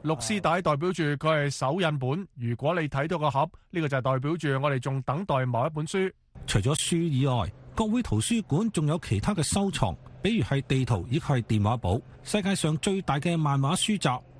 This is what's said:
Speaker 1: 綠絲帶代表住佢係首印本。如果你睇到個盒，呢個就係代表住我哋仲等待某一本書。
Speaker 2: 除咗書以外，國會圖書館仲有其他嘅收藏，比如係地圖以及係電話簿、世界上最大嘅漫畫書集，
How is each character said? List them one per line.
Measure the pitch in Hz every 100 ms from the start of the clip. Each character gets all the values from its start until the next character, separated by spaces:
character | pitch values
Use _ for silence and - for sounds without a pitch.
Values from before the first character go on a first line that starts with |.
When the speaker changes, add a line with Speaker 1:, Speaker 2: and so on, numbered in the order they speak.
Speaker 1:
綠 | 151 156
絲 | - 208
帶 | 175 175
代 | 170
表 | 143 180
住 | 175
佢 | 151 143
係 | 156 156 143
首 | - 131 170
印 | 165 147
本。 | 127 165 190
如 | - 117 120
果 | 143 180
你 | 151
睇 | 139 160
到 | 175
個 | 147
盒， | 135 156 - _
呢 | 170
個 | 151
就 | 135
係 |
代 | 127 131
表 | 143
住 | 170 147 135
我 | 143
哋 | 131
仲 | 139 135
等 | 123 139
待 | 196 139
某 | 127 120
一 | 143
本 | 151 151
書。 | 190 190 - _ -
Speaker 2:
除 | - 110
咗 | 107
書 | 160 - 165
以 | 170 131
外， | 139 123 87 - -
國 | - 220
會 | 240
圖 | - 107
書 | - 233
館 | - 147 226
仲 | 180
有 | 151 165
其 | - 101
他 | 147
嘅 | 175
收 | 139 202 196
藏， | - 101 - - -
比 | 185 226
如 |
係 | 113 139
地 | - 135
圖 | 127 107 85
以 |
及 | 139
係 | - 131
電 | 107 107
話 | 101 113
簿、 | 90 113 - -
世 | - 208
界 | 190
上 | 190 160 156
最 | - 196
大 | - 143
嘅 | 175 170
漫 | 151 139
畫 | 135 185
書 | - 208
集， | 147 127 -